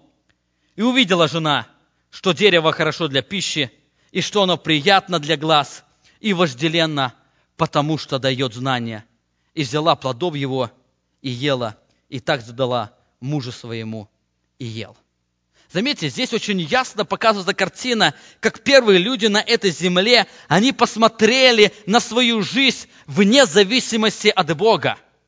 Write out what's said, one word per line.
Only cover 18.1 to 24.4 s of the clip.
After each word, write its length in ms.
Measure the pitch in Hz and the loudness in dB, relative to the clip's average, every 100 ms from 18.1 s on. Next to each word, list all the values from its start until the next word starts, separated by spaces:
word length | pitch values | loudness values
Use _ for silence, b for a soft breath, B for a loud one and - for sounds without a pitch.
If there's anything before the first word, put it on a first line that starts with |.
| B B B | B B B
как 240 | 214 - | -4 -2
первые 340 | - 277 226 185 | 4 6 6 4
люди 280 | 180 254 220 | 2 0 0
на 140 | 202 | 0
этой 300 | - 233 196 | 0 0 0
земле, 560 | 156 180 180 214 240 190 B B | -2 0 2 4 2 2 B B
они 240 | 165 254 | 2 2
посмотрели 1000 | - 240 214 226 - 220 262 262 226 208 B - | 2 0 2 0 4 2 4 4 6 4 B 0
на 140 | 233 | 0
свою 420 | - 226 240 226 | 0 0 0 0
жизнь 460 | 147 202 269 - - b b | -2 0 0 0 -10 b b
вне 400 | 139 202 277 202 | 2 4 6 6
зависимости 800 | 180 190 247 - 226 214 - 208 | 4 4 2 -2 -2 -2 0 0
от 300 | 147 | 0